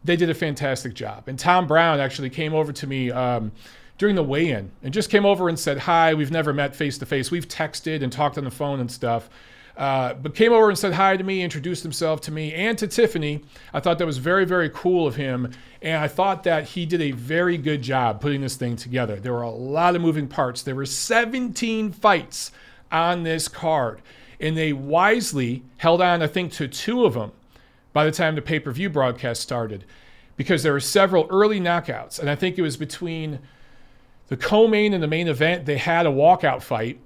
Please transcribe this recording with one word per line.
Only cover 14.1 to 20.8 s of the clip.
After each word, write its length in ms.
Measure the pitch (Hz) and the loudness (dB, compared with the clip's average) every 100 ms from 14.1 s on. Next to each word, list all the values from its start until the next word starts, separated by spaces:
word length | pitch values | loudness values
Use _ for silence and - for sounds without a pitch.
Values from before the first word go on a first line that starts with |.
| 135 | -2
very, 300 | 135 190 185 | 0 2 4
very 240 | 180 160 | 2 0
cool 360 | - 180 180 156 | 0 0 2 2
of 100 | 123 | -2
him. 360 | 139 127 123 - - - | -4 -2 -4 -8 -20 -12
And 200 | - 160 | -4 -2
I 60 | 151 | -2
thought 360 | - 196 185 | 0 0 2
that 200 | 185 160 | 2 0
he 220 | 139 - 165 | -2 -8 -2
did 140 | 175 | 0
a 100 | 147 | -2
very 440 | 123 120 160 180 175 | -4 -2 0 0 0
good 220 | 143 151 | -2 -4
job 400 | 120 131 120 101 | -2 0 0 0
putting 200 | 147 139 | -2 -2
this 160 | 135 - | -4 -4
thing 200 | 123 120 | -6 -6
together. 400 | 123 127 117 101 | -4 -2 -2 -4
There 160 | 117 | -4
were 100 | 120 | -4
a 80 | 117 | -4
lot 460 | 113 127 151 175 175 | -8 -4 2 2 4
of 60 | |
moving 260 | 170 156 139 | 2 0 -4
parts. 340 | - 131 120 | -2 -2 -2
There 120 | - | -8
were 120 | 131 | -6